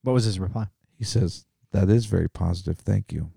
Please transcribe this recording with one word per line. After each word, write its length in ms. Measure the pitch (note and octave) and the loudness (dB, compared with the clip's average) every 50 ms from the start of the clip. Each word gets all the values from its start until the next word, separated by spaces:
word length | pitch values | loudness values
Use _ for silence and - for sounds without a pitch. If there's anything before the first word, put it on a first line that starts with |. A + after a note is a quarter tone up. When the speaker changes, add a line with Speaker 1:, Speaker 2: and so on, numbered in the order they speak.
| - | 0
Speaker 1:
What 100 | B2+ B2+ | 2 2
was 120 | B2+ A2 | 2 2
his 140 | A2 G2+ F#2 | 2 0 -2
reply? 280 | F#2+ F#2+ - A2+ G#2+ G2+ _ _ _ _ _ _ | -4 -4 -2 -4 -6 -6 _ _ _ _ _ _
Speaker 2:
He 60 | A#2 | -8
says, 420 | - - A2 - E2+ - - _ _ _ _ _ _ | -2 0 0 0 0 -2 -8 _ _ _ _ _ _
"That 180 | - G2+ F#2+ F#2+ | 0 2 4 4
is 160 | G#2+ A#2 A2+ | 4 4 2
very 240 | G#2 G2+ F#2 E2 E2+ | 2 0 0 0 0
positive. 500 | _ - F#2 E2+ F2 F2+ - - F2 - | _ -2 -2 -2 -2 -2 -4 -6 -6 -4
Thank 320 | - - G2+ G2+ G2+ _ | -2 0 0 0 0 _
you." 200 | - D#2 D#2 D#2+ E2+ | -8 -8 -8 -8 -10